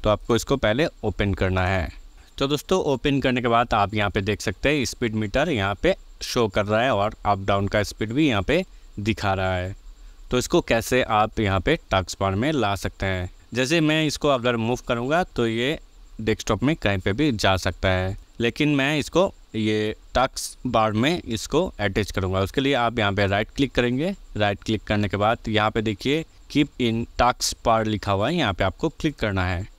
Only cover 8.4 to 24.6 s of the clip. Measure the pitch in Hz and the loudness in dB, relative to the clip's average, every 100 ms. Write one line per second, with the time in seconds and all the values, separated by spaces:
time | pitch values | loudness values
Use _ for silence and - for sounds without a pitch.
8.4 | 95 156 190 - - - 104 107 104 95 | 2 0 -2 -12 -16 -6 -2 0 0 0
9.4 | 95 92 90 101 - - - - - 123 | 0 -2 -4 -10 -18 -20 -20 -20 -2 -2
10.4 | - 175 - 117 - 127 - 110 107 - | 2 0 2 0 2 0 2 2 2 0
11.4 | 104 95 110 160 - 95 90 - 98 95 | 0 0 0 -2 0 0 0 -2 -2 0
12.4 | 135 156 104 98 98 - 98 92 92 - | 0 0 0 -2 -6 -4 -4 -4 -6 -12
13.4 | - 113 127 170 156 156 156 - 151 135 | -8 -4 0 2 2 2 0 0 0 2
14.4 | 120 120 113 123 - 120 123 160 185 - | 2 0 0 -2 -2 -4 0 -2 -2 -2
15.4 | 117 113 123 160 - - - - 110 107 | -2 0 -2 -4 -10 -20 -20 -8 -4 -2
16.4 | - 107 127 160 107 98 101 104 151 110 | -2 0 0 0 0 0 -2 0 0 2
17.4 | 101 92 95 85 95 92 92 101 - - | 2 2 -2 -2 0 0 -2 -6 -14 -2
18.4 | 117 - 151 143 135 151 123 160 190 - | -2 0 0 2 0 0 0 0 0 -2
19.4 | - 110 107 107 107 107 - 127 131 - | -10 -4 0 0 -2 -6 -4 0 0 -2
20.4 | - - 131 120 110 107 131 180 - 110 | -12 -10 0 2 2 2 0 -2 -4 -8
21.4 | - 147 185 - 104 98 101 - 95 95 | -2 -2 -2 -2 -2 0 -2 -2 -2 0
22.4 | 98 - 135 135 117 117 101 98 98 98 | 0 0 0 2 0 0 0 2 2 0
23.4 | 110 - 139 - 120 127 165 196 - 107 | -2 -2 -2 2 0 0 -4 -6 -10 -2
24.4 | 104 98 | 0 0